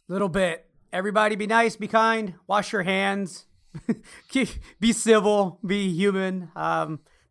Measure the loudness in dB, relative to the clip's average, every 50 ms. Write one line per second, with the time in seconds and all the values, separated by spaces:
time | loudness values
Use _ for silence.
0 | _ -8 -4 -4 -2 -2 0 0 0 0 -2 -6 -12 _ _ _ _ _ -6 -4
1 | -4 0 2 2 2 2 0 -2 -2 2 2 2 2 2 -2 -4 -4 0 2 2
2 | 2 2 2 -2 -4 -6 -10 -14 _ -2 -2 -2 0 -2 -4 -2 -2 0 0 0
3 | 0 -2 -2 -4 -6 -8 -10 -16 -20 _ _ _ _ _ -18 -8 -6 -4 -4 -4
4 | -8 -16 -20 -20 -12 -4 -2 -2 -2 -2 -4 -10 -14 -16 -6 _ 2 2 2 2
5 | 4 6 6 6 6 4 4 2 2 0 -4 -6 -4 -2 0 0 0 0 0 2
6 | 0 2 2 0 -2 -2 -4 -6 -8 -10 -8 -6 -4 -2 -2 -2 -2 -4 -8 -10
7 | -14 _ _ _ _ _